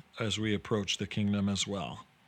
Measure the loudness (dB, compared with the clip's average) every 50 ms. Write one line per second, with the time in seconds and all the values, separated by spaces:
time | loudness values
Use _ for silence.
0 | -12 -14 -6 -4 -2 -2 0 0 0 0 0 0 0 0 0 0 0 0 -2 -2
1 | -2 -2 0 2 2 4 4 4 4 2 2 0 0 -2 -2 -4 -4 -6 -8 -10
2 | -14 -18 _ _ _